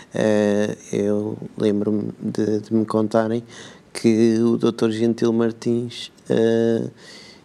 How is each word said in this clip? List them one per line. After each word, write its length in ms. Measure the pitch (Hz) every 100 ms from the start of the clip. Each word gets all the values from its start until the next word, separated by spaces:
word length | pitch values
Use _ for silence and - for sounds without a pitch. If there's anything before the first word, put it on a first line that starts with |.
| -
Eh, 600 | - 110 107 104 104 104 - -
eu 420 | 113 101 104 107 110 - -
lembro-me 540 | 107 104 104 104 113 -
de, 380 | - - 107 107
de 120 | 104
me 120 | 113 107
contarem 580 | 110 107 113 110 117 120 - - - -
que 460 | - 117 110 117 113
o 160 | 117 117
doutor 360 | 117 110 113
Gentil 420 | 110 117 113 120
Martins, 800 | 113 117 110 120 120 120 120 - - -
eh, 540 | 127 113 113 113 113 120 - - - - -